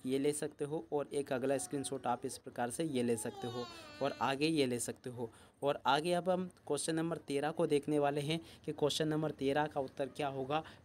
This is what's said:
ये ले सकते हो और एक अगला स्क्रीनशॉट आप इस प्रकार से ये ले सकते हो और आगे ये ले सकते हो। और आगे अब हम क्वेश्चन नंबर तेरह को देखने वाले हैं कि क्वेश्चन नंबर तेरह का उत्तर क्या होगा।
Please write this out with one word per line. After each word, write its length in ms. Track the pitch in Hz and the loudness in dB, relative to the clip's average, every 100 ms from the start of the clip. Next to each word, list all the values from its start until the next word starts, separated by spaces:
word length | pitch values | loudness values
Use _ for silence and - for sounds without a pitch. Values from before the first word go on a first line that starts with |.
| 131 | 0
ये 120 | 135 | 2
ले 140 | 143 | 2
सकते 320 | 147 151 - | 0 -2 -4
हो 200 | 143 160 160 | -4 -4 -2
और 160 | 147 143 | -2 0
एक 220 | 143 139 | -2 0
अगला 240 | 131 131 139 | 0 2 0
स्क्रीनशॉट 480 | - 143 131 135 127 | 0 -4 -4 -4 -2
आप 180 | 120 | -2
इस 120 | 131 - | -2 -8
प्रकार 320 | - - 120 | -10 -4 -4
से 140 | 120 165 | -2 -2
ये 160 | 131 | 2
ले 140 | 120 117 | 2 2
सकते 300 | 123 107 120 | -2 -6 -6
हो 180 | 120 120 - - - | -6 -8 -10 -14 -4
और 100 | 135 139 | -4 0
आगे 240 | 120 135 156 | 0 2 2
ये 200 | 160 131 | 4 2
ले 120 | 120 | 0
सकते 300 | - 117 131 | -4 -6 -8
हो। 180 | 123 117 - - - | -6 -8 -10 -20 -4
और 160 | 139 143 - | -2 0 4
आगे 260 | 143 170 | 4 4
अब 160 | 175 170 | 2 2
हम 180 | 180 185 - - | 0 0 -8 -4
क्वेश्चन 280 | 143 - | -2 0
नंबर 220 | 160 165 160 | 0 0 -2
तेरह 320 | - 139 147 | -2 -2 0
को 160 | 160 165 | 0 4
देखने 320 | 147 147 147 | 4 4 2
वाले 220 | 143 147 | 4 2
हैं 180 | 143 165 - - | 0 -2 -4 -12
कि 80 | - | -8
क्वेश्चन 360 | 147 147 - 156 | 0 2 2 0
नंबर 220 | 156 156 | 2 0
तेरह 340 | - 135 143 151 | 0 2 2 2
का 140 | 147 | 0
उत्तर 280 | 131 - 135 | -4 -4 -6
क्या 200 | 123 143 | -4 -4
होगा। 340 | 135 131 151 160 - | -2 -2 -2 -4 -12